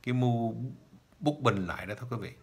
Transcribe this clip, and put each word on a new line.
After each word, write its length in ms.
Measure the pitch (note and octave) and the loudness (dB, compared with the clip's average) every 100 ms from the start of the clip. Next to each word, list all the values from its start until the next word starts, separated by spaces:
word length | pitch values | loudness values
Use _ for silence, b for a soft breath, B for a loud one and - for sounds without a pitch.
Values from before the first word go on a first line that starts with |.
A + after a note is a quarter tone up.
cái 100 | - | 0
mu 420 | B2+ B2+ A#2 A2+ A2+ B2+ - - - _ _ | 2 4 2 0 -2 -8 -10 -20 -20 _ _
bút 200 | D3+ D3 | 0 4
bình 240 | B2 G2 F2+ | 2 4 0
lại 200 | - F#2 | -4 -6
đó, 100 | G#2 | -8
thưa 80 | A#2+ | -6
quý 80 | A#2 | -6
vị. 160 | F#2 - | -8 -14